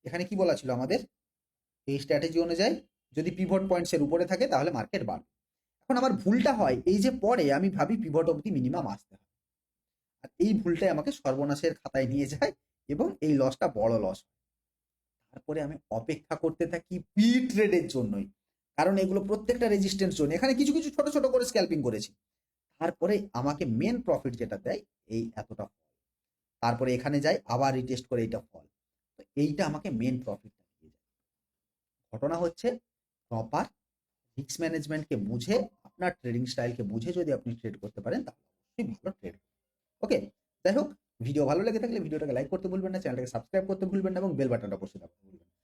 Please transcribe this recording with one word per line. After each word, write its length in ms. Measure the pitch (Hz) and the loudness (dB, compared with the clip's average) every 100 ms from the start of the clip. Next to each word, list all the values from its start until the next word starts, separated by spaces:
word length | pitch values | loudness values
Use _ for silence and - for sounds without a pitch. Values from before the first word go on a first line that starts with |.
এখানে 180 | 127 170 180 | -6 -6 -4
কি 60 | 196 | 2
বলা 120 | 180 139 | 2 2
ছিল 100 | 127 123 | -2 -4
আমাদের, 220 | 131 - - _ _ _ _ _ _ _ - | 0 -2 -2 _ _ _ _ _ _ _ -6
এই 100 | 139 | -6
স্ট্র্যাটেজি 340 | - 147 165 165 170 | 0 0 2 0 0
অনুযায়ী 280 | 170 214 330 - _ _ 147 | 2 2 0 -8 _ _ -4
যদি 120 | 165 - | -2 -2
পিভট 260 | 185 190 190 | 0 2 2
পয়েন্টস 220 | 180 175 | 0 2
এর 60 | 160 147 | 0 2
উপরে 180 | 170 175 | 2 2
থাকে 140 | 185 269 | 0 2
তাহলে 180 | 131 143 120 | 2 2 -2
মার্কেট 260 | 107 196 113 | -4 -4 -4
বাড়বে। 200 | 85 - _ _ _ _ _ | -8 -12 _ _ _ _ _
এখন 140 | - 247 | 0 2
আমার 120 | 262 196 | 2 2
ভুলটা 300 | - 240 294 233 | 2 4 4 4
হয় 180 | 151 127 175 | 2 2 2
এই 80 | 202 | 4
যে 60 | 254 262 | 2 2
পরে 220 | 202 247 147 139 | 2 4 4 4
আমি 100 | 190 190 | 2 0
ভাবি 180 | - 220 | 0 0
পিভট 220 | 165 147 165 | 0 2 2
অবধি 180 | 151 214 151 | 0 0 0
মিনিমাম 280 | 127 170 127 | 0 -2 -4
আসতে 180 | 101 _ | -8 _
হবে, 120 | - _ _ _ _ _ _ _ _ _ _ | -20 _ _ _ _ _ _ _ _ _ _
আর 60 | - - | -20 0
এই 80 | 202 214 | 2 4
ভুলটাই 320 | 175 170 175 | 2 2 2
আমাকে 160 | 151 147 - | 2 -2 -4
সর্বনাশের 540 | 139 131 143 143 165 - | -2 0 0 0 0 -2
খাতায় 280 | - 135 131 | -4 -2 0
নিয়ে 140 | 139 135 | 0 -2
যায় 180 | 143 339 - _ _ - | 0 -2 -2 _ _ -8
এবং 180 | 147 254 196 | -2 -2 0
এই 80 | 151 139 | 2 4
লসটা 260 | 131 - - 107 | 2 0 -2 2
বড় 160 | 113 113 | 2 2
লস। 160 | 98 95 _ _ _ _ _ _ _ _ _ _ _ | 0 -6 _ _ _ _ _ _ _ _ _ _ _
তারপরে 280 | - - 151 | -16 -8 -6
আমি 100 | 147 160 _ 113 | -6 -8 _ -6
অপেক্ষা 360 | 117 156 _ 160 | -4 -6 _ -2
করতে 220 | 165 156 165 | -2 0 -4
থাকি 220 | 170 _ 180 - | -4 _ -10 -2
পি 140 | - 226 247 254 | 4 6 6 2
ট্রেডের 360 | 196 208 175 151 | 2 4 4 2
জন্যই, 320 | 131 110 101 95 _ _ _ _ - | -2 -2 -4 -6 _ _ _ _ 0
কারণ 180 | 165 196 | 2 4
এগুলো 160 | 190 196 196 | 2 0 0
প্রত্যেকটা 380 | 208 226 247 233 | -2 0 2 2
রেজিস্ট্যান্স 380 | 202 196 190 190 - | 2 2 0 0 2
জোন, 100 | 147 170 | 0 2
এখানে 160 | 269 247 | 2 4
কিছু 120 | 285 302 | 4 2
কিছু 120 | 311 | 0
ছোট 100 | - 285 | 0 2
ছোট 100 | 285 262 | 2 2
করে 100 | 254 240 | 2 2
স্ক্যালপিং 300 | 220 180 156 120 | 0 2 0 0
করেছি। 240 | 107 - _ _ _ _ _ _ _ | -4 -8 _ _ _ _ _ _ _
তারপরে 340 | 170 - 175 202 202 120 | -4 0 0 0 -2 -2
আমাকে 240 | 139 147 139 113 | -2 -2 0 0
মেন 160 | 180 240 | 0 0
প্রফিট 280 | - 143 131 117 | 0 0 0 -6
যেটা 160 | 120 98 | -6 -4
দেয় 160 | - 392 - _ _ | -4 -6 -8 _ _
এই 80 | 113 113 - | -6 -4 -10
এতটা 240 | - 107 98 | -12 -12 -12
ফল, 140 | _ _ _ _ _ _ _ _ _ | _ _ _ _ _ _ _ _ _
তারপরে 260 | 117 120 131 127 | 0 2 2 0
এখানে 200 | 139 147 | 2 2
যাই 120 | 147 185 - | 2 0 0
আবার 180 | 123 135 131 | 0 2 0
রিটেস্ট 260 | 127 123 - | -2 -6 -2
করে 120 | 123 | -2
এইটা 140 | 113 110 - | -2 -4 -10
ফল, 180 | 82 _ _ _ _ _ | -20 _ _ _ _ _
তো 60 | - - - | -20 -10 -2
এইটা 200 | 151 147 160 | 0 0 -2
আমাকে 180 | 151 190 113 | -2 -6 -2
মেন 160 | 127 127 | -2 -2
প্রফিটটা 380 | 127 101 107 _ _ _ | -6 -10 -12 _ _ _
দিয়ে 140 | - | -20
যায়। 120 | _ _ _ _ _ _ _ _ _ _ _ _ | _ _ _ _ _ _ _ _ _ _ _ _
ঘটনা 220 | 113 147 170 | -6 -2 0
হচ্ছে 240 | 175 - 240 247 _ _ _ _ _ | -2 0 -4 -4 _ _ _ _ _
প্রপার 340 | 113 113 156 190 _ _ _ _ _ _ - | -6 -2 -4 -4 _ _ _ _ _ _ -14
রিস্ক 200 | 139 - | -10 -4
ম্যানেজমেন্টকে 520 | 165 160 143 156 151 127 101 | -2 -4 -4 -6 -4 -4 -2
বুঝে, 260 | 120 147 220 - _ - | -4 0 0 0 _ -20
আপনার 240 | _ 180 - | _ -4 -4
ট্রেডিং 240 | 123 120 127 | -4 -4 -4
স্টাইলকে 320 | - 120 120 101 | -2 -4 -4 -4
বুঝে 180 | 110 123 180 | -4 -4 -2
যদি 120 | 160 131 | -2 -2
আপনি 140 | 120 113 | -4 -8
ট্রেড 160 | 110 101 | -10 -10
করতে 160 | 101 - | -12 -10
পারেন 140 | 107 262 | -4 -4
তাহলে 180 | - _ _ | -6 _ _
অবশ্যই 360 | _ _ - 160 | _ _ -8 -8
ভালো 200 | - 190 - | -6 -10 -10
ট্রেড। 160 | 90 - _ _ _ _ _ _ | -16 -16 _ _ _ _ _ _
ওকে, 140 | - - - _ _ _ | -2 -2 -2 _ _ _
যাই 100 | 180 226 | 2 2
হোক, 100 | 294 - _ _ | 0 -8 _ _
ভিডিও 180 | 117 143 135 | -2 2 2
ভালো 120 | 160 220 | 2 2
লেগে 120 | 220 | 0
থাকলে 160 | 233 226 | -2 -4
ভিডিওটাকে 280 | 160 151 147 123 | -4 -4 -2 -2
লাইক 100 | 139 | -2
করতে 140 | 190 185 | -6 -4
ভুলবেন 200 | 190 185 | -4 -4
না, 60 | 185 | -4
চ্যানেলটাকে 300 | 160 127 127 | -4 -6 -6
সাবস্ক্রাইব 300 | - - 190 190 | -8 -2 -2 -2
করতে 160 | 190 185 | -4 -2
ভুলবেন 200 | 190 190 | 0 -2
না 60 | 185 | -2
এবং 100 | 190 135 | -2 0
বেল 120 | 131 | 0
বাটনটা 260 | 117 104 95 | 0 -4 -8
অবশ্যই 200 | 95 95 | -10 -14
দাবাতে 200 | 85 _ | -20 _
ভুলবেন 220 | _ - _ | _ -20 _
না। 60 | _ | _